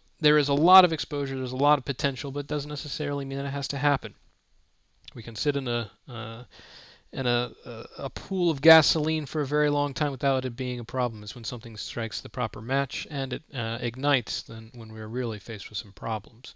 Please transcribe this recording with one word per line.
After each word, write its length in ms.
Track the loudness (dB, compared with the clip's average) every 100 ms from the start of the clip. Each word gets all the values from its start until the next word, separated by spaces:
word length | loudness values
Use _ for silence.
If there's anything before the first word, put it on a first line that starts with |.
| _ _
there 200 | 4 4
is 100 | 4
a 60 |
lot 320 | 4 8 10 8
of 80 |
exposure, 420 | 4 -4 -4 -4 -4
there's 160 | -4
a 40 | 2
lot 220 | 4 4
of 60 |
potential, 480 | 2 -2 -2 -2 -6
but 80 | -6
it 80 | -4
doesn't 220 | -4 -4
necessarily 560 | -8 -8 -6 -4 -4 -4
mean 100 | -4
that 100 | -4
it 40 |
has 180 | -4 -4
to 100 | 0
happen. 360 | 2 2 -2 -14 _ _ _ _ _ _ _ _ -18
We 80 | -14
can 140 | -12 -4
sit 200 | -2 0
in 120 | 0
a, 220 | -2 -4 -10 -14
uh, 360 | -10 -10 -10 -14 -20 -20 -20 -20 -20 _
in 140 | -4 0
a, 240 | 0 0 -6 -14
a, 200 | -12 -12 -10
a 60 | -8
pool 420 | -8 -4 0 2
of 80 | 6
gasoline 640 | 10 10 10 2 0 -2 -2
for 140 | -4
a 60 | 0
very 220 | 2 2
long 240 | 2 0
time 200 | -2 -4
without 320 | 0 0 2
it 100 | 0
being 240 | -4 -6 -6
a 60 |
problem. 400 | -6 -2 -2 -4
It's 100 | -12
when 80 | -12
something 340 | -10 -10 -10 -12
strikes 440 | -10 -6 -6 -6
the 80 | -8
proper 340 | -4 -4 -6
match 420 | -4 -2 -2 -6 -8
and 220 | -6 -6
it, 100 | -6 -8
uh, 260 | -6 -6 -4
ignites, 640 | -4 -2 0 0 -2 -8
then 280 | -10 -12 -14 -14
when 160 | -12
we're 160 | -10 -6
really 320 | -4 -4 -4
faced 280 | -8 -10 -10
with 80 | -10
some 140 | -12
problems. 640 | -8 -4 -4 -6 -16 -20